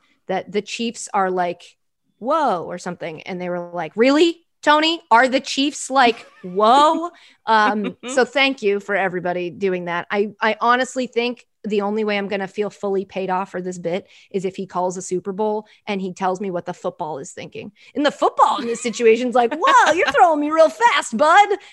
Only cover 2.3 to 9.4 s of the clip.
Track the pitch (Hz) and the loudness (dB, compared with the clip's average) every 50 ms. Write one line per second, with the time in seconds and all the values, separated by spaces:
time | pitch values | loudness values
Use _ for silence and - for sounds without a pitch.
2.3 | 302 330 294 247 190 170 143 147 175 180 - 185 175 - - 170 156 - - - | -2 0 0 0 -2 -4 -6 -8 -12 -10 -10 -12 -12 -10 -12 -12 -12 -12 -12 -12
3.3 | 190 180 180 175 175 175 175 175 175 175 165 160 - 202 233 269 277 302 339 339 | -10 -8 -6 -6 -6 -6 -8 -8 -8 -10 -10 -6 0 2 4 4 6 4 4 2
4.3 | 330 _ _ _ _ _ - 302 294 302 311 320 339 320 _ - 226 233 254 254 | 0 _ _ _ _ _ 2 2 4 4 4 0 -2 -2 _ 2 4 4 4 4
5.3 | 247 269 269 - - 269 277 302 285 - - - 262 269 254 240 226 - - - | 2 -2 -2 -2 -4 -2 -2 -2 -4 -6 -8 -2 2 4 4 4 2 -2 -8 -20
6.3 | _ _ - 180 180 196 214 220 247 285 294 320 330 330 330 349 - _ _ _ | _ _ -14 -8 -2 2 4 4 6 6 6 4 2 0 -4 -8 -12 _ _ _
7.3 | _ _ - - 226 214 208 208 208 220 202 185 - _ - 240 262 269 240 240 | _ _ -2 0 2 2 2 2 0 -2 -4 -6 -8 _ -10 -4 0 0 0 0
8.3 | - 285 269 269 269 269 214 196 202 202 202 - 202 185 190 185 175 180 170 180 | 0 0 0 0 0 -2 -2 -2 -2 -2 -4 -4 -2 -2 -2 -2 -4 -4 -4 -4
9.3 | 175 180 | -4 -4